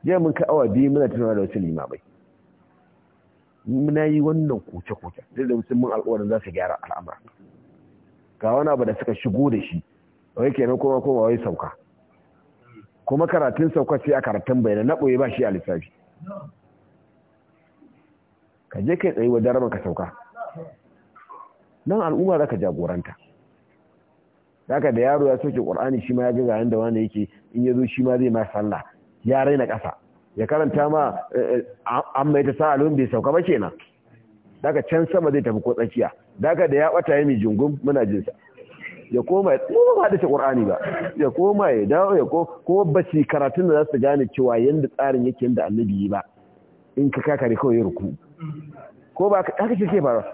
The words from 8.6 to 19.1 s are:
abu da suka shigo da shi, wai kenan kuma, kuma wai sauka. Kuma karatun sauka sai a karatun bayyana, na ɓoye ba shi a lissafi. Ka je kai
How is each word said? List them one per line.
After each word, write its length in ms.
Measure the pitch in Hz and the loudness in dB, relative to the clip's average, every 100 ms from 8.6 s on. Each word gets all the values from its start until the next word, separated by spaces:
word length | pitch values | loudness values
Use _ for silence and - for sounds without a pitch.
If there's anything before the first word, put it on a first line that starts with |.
| 151 | 2
abu 160 | 135 113 | 0 0
da 100 | 107 | -4
suka 160 | - 107 | -6 -4
shigo 340 | 123 101 139 | -4 0 2
da 80 | 113 | 0
shi, 220 | - 87 - _ _ _ _ - | -4 -10 -10 _ _ _ _ -2
wai 160 | 123 | -2
kenan 260 | 131 123 127 | 0 0 0
kuma, 240 | 139 131 | 0 0
kuma 200 | 139 127 | 0 2
wai 160 | 110 120 | 2 0
sauka. 280 | - 82 - - _ _ _ _ _ _ _ _ _ - - _ - | -2 -8 -10 -14 _ _ _ _ _ _ _ _ _ -20 -20 _ -4
Kuma 220 | 139 170 | 0 2
karatun 440 | 180 139 117 160 | 2 0 0 0
sauka 260 | 160 - 143 - | 0 0 -2 0
sai 80 | |
a 80 | 139 | 0
karatun 400 | 131 104 - 127 | 0 -4 -2 0
bayyana, 220 | 113 104 | 2 0
na 120 | 117 160 | 0 0
ɓoye 220 | 143 127 | 2 2
ba 120 | 131 | 0
shi 120 | 107 117 | 0 -2
a 60 | |
lissafi. 400 | 92 - 87 - _ _ _ 180 196 143 _ _ _ _ _ _ _ _ _ _ _ _ _ - _ _ _ _ _ _ _ _ | -2 -4 -6 -8 _ _ _ -16 -16 -18 _ _ _ _ _ _ _ _ _ _ _ _ _ -20 _ _ _ _ _ _ _ _
Ka 100 | - | -6
je 140 | 107 180 | -2 0
kai 140 | 185 | -2